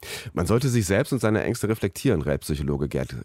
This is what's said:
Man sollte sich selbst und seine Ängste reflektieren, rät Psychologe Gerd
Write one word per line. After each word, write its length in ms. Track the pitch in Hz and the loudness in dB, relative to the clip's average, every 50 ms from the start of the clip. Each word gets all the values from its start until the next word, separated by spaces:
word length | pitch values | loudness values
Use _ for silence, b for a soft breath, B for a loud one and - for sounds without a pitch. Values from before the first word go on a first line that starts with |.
| B B B B B B B | B B B B B B B
Man 140 | - 90 | 0 2
sollte 220 | - 107 123 139 135 | 2 2 2 2 2
sich 180 | 120 120 101 | 2 2 2
selbst 260 | 82 98 104 147 - 139 | 4 2 2 2 0 0
und 60 | 120 | 0
seine 240 | - 107 107 101 - | 2 2 2 2 2
Ängste 260 | 80 117 - - 104 | 0 -2 -2 0 -2
reflektieren, 540 | 110 - - 98 - - - 139 107 80 67 | 0 0 -2 -4 -2 0 0 2 2 2 2
rät 180 | 73 71 67 | 0 0 0
Psychologe 460 | - - 76 69 73 67 71 69 73 | -2 -2 -2 -2 0 0 0 0 -2
Gerd 280 | 71 - 69 65 65 65 58 | -2 -2 -2 -4 -4 -8 -10